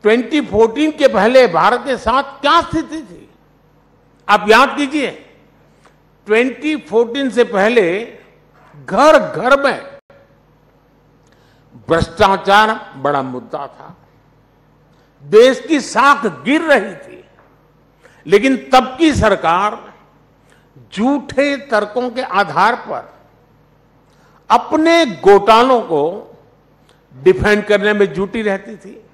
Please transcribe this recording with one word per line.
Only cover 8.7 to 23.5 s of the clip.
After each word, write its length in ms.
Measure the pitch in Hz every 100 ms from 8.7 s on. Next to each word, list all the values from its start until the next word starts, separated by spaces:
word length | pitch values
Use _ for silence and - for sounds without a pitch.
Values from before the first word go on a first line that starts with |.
| 147 135
घर-घर 760 | 196 294 311 175 156 233 277
में 280 | 277 175 - - _ _ _ _ _ _ _ _ _ _ _ _ _ _ _ _ _ - -
भ्रष्टाचार 1040 | 165 - - 202 196 190 196 214 226 - 135
बड़ा 260 | 139 143
मुद्दा 460 | 131 127 113 147 139
था, 300 | - 147 180 _ _ _ _ _ _ _ _ _ _ _ _
देश 420 | 143 202 247 262 -
की 120 | 302
साख 460 | - 214 277 277 226
गिर 360 | 143 143 302
रही 340 | 320 269 208 180
थी, 300 | - - _ _ _ _ _ _ _ _ _ _ 147
लेकिन 420 | 202 262 254 -
तब 220 | 254 254 -
की 160 | 330
सरकार 760 | 240 214 190 165 175 208 226 - - _ _ _ _ _ _ _ - - -
झूठे 600 | 233 285 - - 285 277
तर्कों 520 | - 220 208 254 247
के 120 | 240
आधार 540 | 254 185 190 147 202 247
पर 380 | - 139 - _ _ _ _